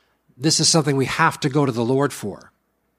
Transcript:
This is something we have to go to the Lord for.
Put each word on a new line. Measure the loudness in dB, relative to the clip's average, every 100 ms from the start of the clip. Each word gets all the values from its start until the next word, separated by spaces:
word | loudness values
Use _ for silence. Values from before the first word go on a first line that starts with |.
| _ _ _ -4
This | -2 0
is | 2
something | 2 2 0
we | 0
have | 2 0 0
to | -2
go | 0 0
to |
the | 0 0
Lord | 0 -2
for. | -4 -10 -12 -18 _ _ _ _